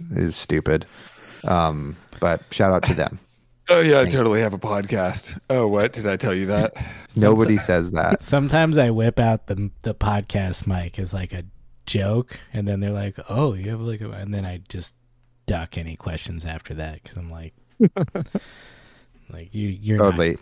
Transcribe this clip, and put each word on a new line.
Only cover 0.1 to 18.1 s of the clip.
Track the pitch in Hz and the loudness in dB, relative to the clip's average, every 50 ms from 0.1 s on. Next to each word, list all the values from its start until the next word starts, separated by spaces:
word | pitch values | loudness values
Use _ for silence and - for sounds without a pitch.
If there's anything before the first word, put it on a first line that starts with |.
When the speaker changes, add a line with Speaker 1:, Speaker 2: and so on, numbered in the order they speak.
Speaker 1:
is | - 87 87 85 - | -4 -2 -2 -2 -2
stupid. | - - - 78 78 76 - 78 78 78 - - - - - - - - - - - - | -4 -4 -2 -2 -2 0 0 0 0 -2 -6 -18 -20 -20 -20 -20 -20 -20 -20 -16 -8 -2
Um, | - 90 87 82 80 78 76 71 69 73 - - - - - | 0 2 2 2 0 0 -4 -8 -10 -10 -14 -16 -18 -8 -2
but | - 87 82 82 - - | 0 0 0 0 -4 -6
shout | - - 104 95 | -2 2 2 4
out | 92 87 - | 4 2 2
to | - - | 0 0
them. | 82 78 - - 92 _ | 0 -2 -4 -4 -10 _
Speaker 2:
<laughs> | _ _ _ _ _ _ _ - | _ _ _ _ _ _ _ 2
Oh, | - 175 170 | 4 4 6
yeah, | 165 156 143 | 6 6 6
I | 139 | 6
Speaker 1:
Thanks. | 127 120 - | 4 4 2
Speaker 2:
totally | 131 117 113 104 110 | 2 4 4 4 4
have | 113 107 98 | 2 0 -2
a | 95 | -4
podcast. | - 107 104 101 98 95 117 104 90 90 92 - - - - - _ - | -4 -4 -2 -2 -2 -2 -2 0 0 0 -2 -4 -8 -10 -12 -12 _ -2
Oh, | 131 127 117 | 0 2 2
what? | 104 101 101 104 127 | 2 2 2 2 0
Did | - 120 104 | 0 -2 -4
I | 104 95 | -2 -2
tell | 92 - 110 92 | -2 0 -2 0
you | 92 98 | 0 0
that? | 95 104 104 - - - - - - - | 0 2 2 2 0 -2 -6 -10 -10 -10
Speaker 1:
<laughs> | - - - - | -18 -14 -6 2
Nobody | 110 107 104 110 110 113 110 107 | 4 6 6 8 6 6 4 4
Speaker 3:
Someti-, | 101 | 2
Speaker 1:
says | - - 90 87 85 90 | 2 2 2 2 2 0
that. | - 80 82 85 - - | 0 0 2 2 0 0
Speaker 3:
sometimes | - - 139 143 139 139 143 160 165 160 156 | 0 0 0 2 2 2 4 4 4 4 4
I | 147 131 120 | 4 4 4
whip | 113 110 113 117 - - | 2 2 2 2 2 2
out | 117 113 113 107 - | 2 2 2 0 -2
the, | - 101 95 104 101 - - | -6 -6 -4 -4 -6 -6 -8
the | - 113 104 | -8 -6 -4
podcast | - - 104 104 104 98 - - 101 98 92 92 - - | -2 0 0 0 0 -2 -2 -2 -2 -2 -2 -4 -4 -2
mic | 101 95 90 87 85 - - | -2 -2 -2 -2 -6 -6 -8
as, | 95 87 - | -8 -6 -6
like, | 95 92 90 - | -6 -8 -8 -10
a | 90 85 95 - - - - - - - | -10 -12 -12 -18 -20 -20 -20 -20 -20 -10
joke, | - - 104 98 98 107 120 127 - - - - - - | -4 -2 -2 0 0 0 0 -2 -4 -8 -20 -16 -10 -6
and | 113 101 | -4 -4
then | 101 101 98 | -2 -2 -2
they're | 101 101 | -2 -2
like, | 104 101 101 101 - - - | -4 -4 -6 -6 -8 -10 -10
"Oh, | - 98 120 151 139 101 | -6 -2 0 0 0 -2
you | 95 95 104 | -4 -6 -6
have, | 113 110 | -6 -6
like, | 113 117 110 107 | -6 -8 -8 -8
a," | 110 104 | -10 -10
and | 98 95 98 98 | -10 -10 -8 -6
then | 104 101 95 | -6 -6 -6
I | 92 90 87 90 - | -6 -8 -10 -12 -12
just | - 90 85 - - _ _ _ _ _ _ _ _ _ - | -12 -10 -10 -12 -14 _ _ _ _ _ _ _ _ _ -6
duck | - 104 82 85 - - 87 | -4 -4 -4 -4 -6 -8 -10
any | 82 82 82 | -8 -10 -12
questions | - - 90 82 80 - - 85 82 82 | -10 -10 -8 -8 -8 -8 -8 -10 -8 -8
after | 80 80 80 - - 78 | -8 -10 -10 -12 -12 -10
that | 78 78 80 78 - - | -10 -10 -10 -12 -14 -18
'cause | - - | -16 -14
I'm | 98 87 82 | -14 -14 -12
like, | 82 82 82 82 _ _ _ _ _ - | -14 -14 -14 -16 _ _ _ _ _ 2
Speaker 1:
<laughs> | 226 175 - - 165 - | 2 2 4 2 -4 -4